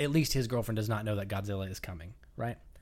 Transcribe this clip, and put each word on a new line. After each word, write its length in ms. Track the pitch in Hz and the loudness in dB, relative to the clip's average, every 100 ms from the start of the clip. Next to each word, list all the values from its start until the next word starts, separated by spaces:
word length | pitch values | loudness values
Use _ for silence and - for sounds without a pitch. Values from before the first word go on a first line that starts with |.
at 100 | 147 | 4
least 220 | 160 147 | 4 4
his 140 | 135 117 | 2 2
girlfriend 300 | 120 107 110 | 0 0 0
does 120 | 107 | 2
not 160 | 110 | 0
know 120 | 110 101 | 0 -2
that 120 | 98 | 0
Godzilla 400 | 98 98 98 95 | -2 -2 -2 -4
is 120 | 92 | -6
coming, 340 | - 85 85 - - - | -8 -10 -12 -16 -16 -6
right? 200 | 117 120 - - | -6 -6 -12 -20